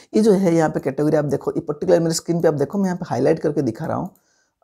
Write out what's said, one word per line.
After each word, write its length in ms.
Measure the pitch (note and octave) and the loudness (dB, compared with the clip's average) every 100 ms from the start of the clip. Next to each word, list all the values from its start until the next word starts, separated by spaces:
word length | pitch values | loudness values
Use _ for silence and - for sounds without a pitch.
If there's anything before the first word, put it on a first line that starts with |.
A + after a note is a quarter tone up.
| - G#3+ | -4 2
ये 60 | |
जो 100 | A3 | 4
है 240 | F#3+ F#3+ E3 | 4 4 2
यहाँ 140 | D#3 | 2
पे 100 | D#3 | 0
कैटेगरी 380 | D3 C3+ D3 D3+ | -4 -2 2 2
आप 80 | D3 | 0
देखो, 260 | C#3 - | -2 -2
ये 100 | D3+ | -6
पर्टिकुलर 380 | D#3+ D3 F3+ F3 | -6 -6 2 2
मेरे 140 | E3 | 2
स्क्रीन 280 | D#3+ - E3+ | -2 -2 0
पे 60 | E3 | 2
आप 60 | |
देखो, 240 | D3+ C#3 G3+ | 0 -2 -2
मैं 80 | F#3+ | -2
यहाँ 120 | F3+ | -4
पे 80 | F3 | -4
हाईलाइट 300 | B2 C#3 E3 | 0 0 0
करके 220 | D#3+ D3 | -2 -2
दिखा 240 | C3+ A2 D#3+ | -4 -4 -6
रहा 120 | A#2 | -6
हूँ। 120 | E3 _ _ _ _ _ | -6 _ _ _ _ _